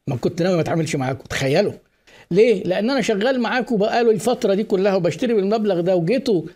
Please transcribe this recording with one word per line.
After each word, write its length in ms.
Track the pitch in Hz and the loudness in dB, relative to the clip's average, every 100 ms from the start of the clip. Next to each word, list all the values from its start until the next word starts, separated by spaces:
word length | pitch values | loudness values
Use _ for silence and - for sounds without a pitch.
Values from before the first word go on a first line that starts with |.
| - | -8
ما 80 | 120 | -4
كنت 260 | - - | -2 -2
ناوي 140 | 175 175 | 0 0
ما 60 | |
اتعاملش 340 | 147 165 160 151 | 0 -2 -2 -2
معاكم". 280 | 131 127 - | -4 -6 -8
تخيلوا 480 | - 139 151 208 - _ _ _ - - | -4 0 0 0 -4 _ _ _ -18 -2
ليه؟ 320 | 180 240 196 | 2 4 2
لان 260 | 175 185 214 | 0 -2 0
انا 120 | 277 | 0
شغال 400 | 214 208 226 262 | 0 0 0 0
معاكم 360 | 220 240 - 226 | 0 -2 0 0
بقاله 340 | 208 233 240 | 0 2 2
الفتره 420 | 220 233 240 208 | 2 0 0 0
دي 100 | 196 | 0
كلها 320 | 220 196 202 190 | 0 0 2 2
وبشتري 380 | 170 - 240 | 0 -2 0
بالمبلغ 460 | 226 190 226 208 175 | 0 0 0 0 0
ده، 140 | 175 185 | 0 0
وجيتوا 460 | 165 254 262 185 151 | 2 0 0 -2 -2